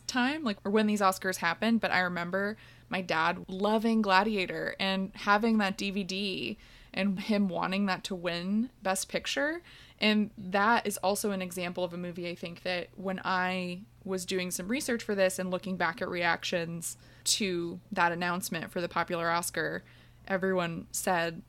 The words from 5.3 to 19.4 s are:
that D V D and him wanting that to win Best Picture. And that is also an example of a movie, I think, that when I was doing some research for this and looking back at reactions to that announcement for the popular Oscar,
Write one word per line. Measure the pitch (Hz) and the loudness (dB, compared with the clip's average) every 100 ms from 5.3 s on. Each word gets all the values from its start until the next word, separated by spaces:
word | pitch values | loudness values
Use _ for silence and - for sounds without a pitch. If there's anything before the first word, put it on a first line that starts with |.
| 208 233 220 | 4 6 4
that | 196 190 | 2 0
D | 196 | -2
V | 196 | -2
D | 180 190 202 180 - 214 - - - | -4 -4 -4 -4 -6 -8 -14 -20 -10
and | - 196 185 | -2 0 0
him | 202 208 202 | 2 2 2
wanting | 170 170 190 202 | 0 0 0 0
that | 185 | 0
to | - 185 | -4 -6
win | 170 170 185 208 254 - | -4 -4 0 0 0 -2
Best | 190 190 - | -2 -2 -2
Picture. | 175 - - 294 330 - - - - | -4 -4 0 0 -2 -8 -20 -20 0
And | 214 214 208 - | 2 4 2 -4
that | 185 196 208 240 - | -4 2 4 4 2
is | 190 | -2
also | 185 202 214 | 0 0 0
an | 196 | -2
example | 185 185 175 180 | -4 -6 -4 -2
of | 180 | -4
a | 175 | -4
movie, | 175 175 175 | -8 -6 -8
I | |
think, | 170 175 170 | -8 -10 -8
that | 180 180 - - | -4 -4 -6 -8
when | 190 185 | -6 -4
I | - 185 185 185 180 180 214 - | 0 0 0 -2 -4 -8 -12 -12
was | 190 190 180 | -6 -4 -2
doing | 190 180 | -2 -2
some | 175 185 | -4 -2
research | 254 - 233 | -2 0 -2
for | - | -2
this | 202 185 185 | 2 2 2
and | 185 | -2
looking | 180 190 185 | -4 -4 -2
back | 175 165 | -2 -2
at | 185 | -4
reactions | 180 175 170 - 180 165 170 - - - - | 0 0 0 0 -2 -2 -6 -8 -10 -16 -6
to | - - 202 175 170 180 - | 0 0 2 0 -2 -6 -6
that | 190 170 | 2 2
announcement | 170 175 175 - 170 147 | 2 0 -2 -4 -6 -6
for | 185 | -4
the | 175 | -2
popular | 170 170 170 170 | -2 -2 0 0
Oscar, | 170 | 0